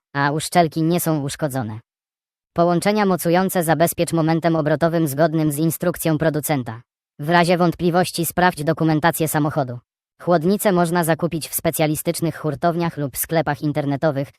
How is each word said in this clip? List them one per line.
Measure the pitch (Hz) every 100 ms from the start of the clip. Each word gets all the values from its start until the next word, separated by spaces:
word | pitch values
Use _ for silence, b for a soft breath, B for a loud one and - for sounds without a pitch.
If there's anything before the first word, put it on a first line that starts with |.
| _
a | 139 143
uszczelki | 151 - 175 165 165
nie | 160 170
są | 165 156
uszkodzone. | 143 - 156 127 110 110 - _ _ _ _ _ _
Połączenia | - 170 175 202 214 196
mocujące | 180 170 175 190 185
zabezpiecz | 160 151 170 - 170
momentem | 165 160 165 165 165
obrotowym | 147 147 170 165 156
zgodnym | 139 165 160 156
z | 143
instrukcją | 165 - 175 - 165 151
producenta. | 160 147 139 143 117 113 - _ _ -
W | 147
razie | 175 170 175
wątpliwości | 175 - 175 170 - - 160
sprawdź | - 180 175
dokumentację | 151 160 160 156 165 - 160
samochodu. | 156 147 147 127 120 - _ _ _
Chłodnicę | - 175 165 202 214
można | 180 170 175
zakupić | 160 156 170 165 -
w |
specjalistycznych | - 165 156 156 151 - 170 165 -
hurtowniach | 156 139 175 165 170 147
lub | 143 -
sklepach | - 165 151 143
internetowych | 151 147 143 139 160 135 143